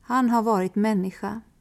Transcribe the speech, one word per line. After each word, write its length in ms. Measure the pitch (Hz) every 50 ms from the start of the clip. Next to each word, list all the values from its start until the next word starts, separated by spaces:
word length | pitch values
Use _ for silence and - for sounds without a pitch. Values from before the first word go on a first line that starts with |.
Han 300 | _ - 240 262 254 240
har 120 | 233 233 220
varit 320 | 226 220 196 185 185 190
människa. 640 | 208 208 220 220 190 180 190 185 - - 202 208 226 220 _ _ _